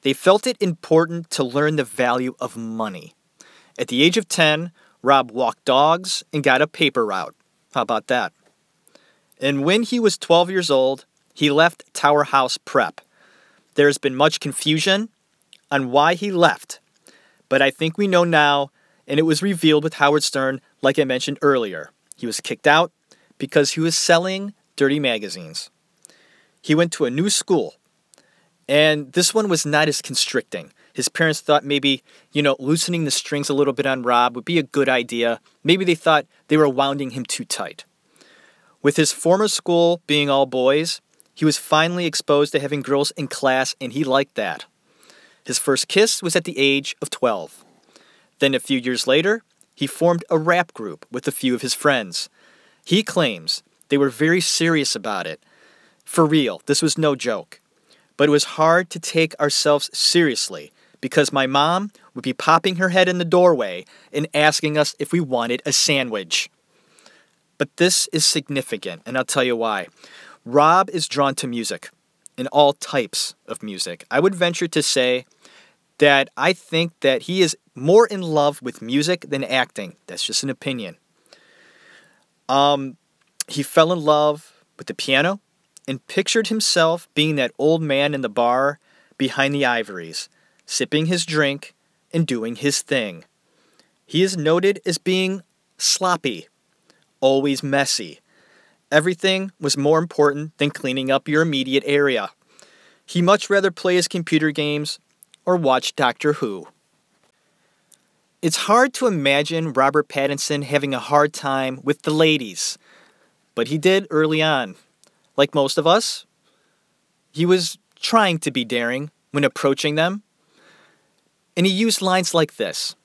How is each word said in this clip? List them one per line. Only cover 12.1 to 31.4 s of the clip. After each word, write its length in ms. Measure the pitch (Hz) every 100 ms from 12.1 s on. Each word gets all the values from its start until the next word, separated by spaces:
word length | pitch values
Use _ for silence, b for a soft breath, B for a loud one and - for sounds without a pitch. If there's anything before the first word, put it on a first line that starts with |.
| 147
House 340 | 143 139 127 -
Prep. 420 | - 139 90 - _ b b b b b b -
There 100 | 147
has 100 | 139
been 180 | 139
much 260 | 131 151 -
confusion 680 | 143 - 156 156 190 196 226 _ _ _ _ _ _
on 220 | 139 131
why 220 | 135 156
he 180 | 175 202
left, 480 | 185 165 92 - - _ _ b b b b _
but 140 | 135
I 80 | 139
think 260 | - 160 160
we 120 | 202
know 160 | 180
now, 480 | 175 160 147 143 139 _ _ _ -
and 140 | 143
it 20 |
was 180 | 165 151
revealed 440 | 196 180 160 151
with 100 | 156
Howard 300 | - 143 151
Stern, 360 | - 139 135 135 _ _
like 160 | 135 135
I 60 |
mentioned 340 | 135 127 - 143
earlier. 500 | 147 131 107 82 73 _ _ -
He 100 | 120
was 140 | -
kicked 260 | - - 147
out 240 | 151 170 _ _ b b _
because 340 | 139 156 143
he 80 | -
was 160 | 160 165
selling 560 | - 170 185 190 202 - _
dirty 240 | - 139 147
magazines. 720 | 135 113 101 87 82 80 - _ _ _ b b b b b b
He 140 | -
went 180 | 151 170
to 100 | -
a 60 | 120
new 200 | 131 202
school, 460 | - - 170 87 _ _ _ _ b b b b b -
and 460 | 143 156 151 135
this 200 | 170 180
one 160 | 220 214
was 160 | 170
not 220 | 147 147 156
as 160 | 143
constricting. 680 | - 131 - 127 - 104 - b b
His 160 | - 123
parents 320 | - 165 151